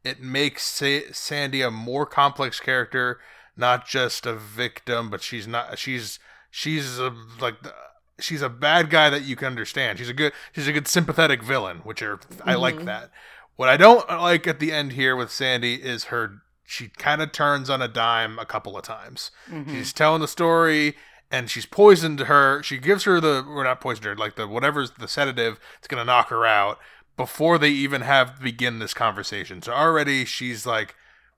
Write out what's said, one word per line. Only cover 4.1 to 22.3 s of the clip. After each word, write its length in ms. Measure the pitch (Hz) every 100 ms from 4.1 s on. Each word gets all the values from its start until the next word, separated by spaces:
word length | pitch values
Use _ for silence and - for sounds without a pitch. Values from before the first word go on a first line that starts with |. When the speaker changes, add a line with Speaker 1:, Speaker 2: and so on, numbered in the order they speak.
| - 123
Speaker 1:
a 80 |
victim, 760 | 113 104 107 120 - - 117 113
but 120 | 101
she's 240 | - 120 104
not, 320 | 117 117 -
she's, 400 | - 127 107 - _ - _
she's 480 | - 151 156 135 123
a, 160 | 127 117 113 117
like, 140 | 123 107 147 - 67 _ _ -
she's 240 | - 156
a 60 | 135
bad 400 | 120 147 170 156
guy 180 | 160 151
that 140 | 143
you 140 | 135 120
can 100 | 135
understand. 520 | 120 104 - 123 98
She's 100 | 123
a 40 |
good, 180 | 127 147 - -
she's 160 | - 139
a 40 |
good 160 | 151 143
sympathetic 540 | 180 165 160 156 131
villain, 360 | 113 131 95 82
which 240 | 104 110
are, 180 | 110 101 - -
I 100 | - 123
like 200 | 127 156
Speaker 2:
Mm-hmm. 80 | 175
Speaker 1:
that. 240 | 107 - - - - - -
What 120 | 131
I 60 | 139
don't 280 | 202 240 -
like 380 | 170 175 170 180
at 120 | 143
the 140 | 156
end 200 | 156 139
here 240 | 127 131 127
with 140 | 120
Sandy 440 | - 131 123 120
is 300 | 123 131 117
her, 380 | - 120 110 101 _ _
she 240 | - - 113
kinda 380 | - 143 151 156
turns 420 | - 147 143 135
on 140 | 135
a 60 | 123
dime 500 | 110 117 117 113 110
a 80 | 110
couple 300 | 107 101 98
of 60 |
times. 460 | - 110 107 - - - -
Speaker 3:
Mm-hmm. 200 | 160 143
Speaker 1:
She's 180 | 135 131
telling 280 | - 156 160
the 60 | 147
story, 640 | - 170 165 165 151 147 - - _ -
and 200 | 131 117
she's 160 | 123 -
poisoned 540 | - 208 180 160 147
her. 420 | 127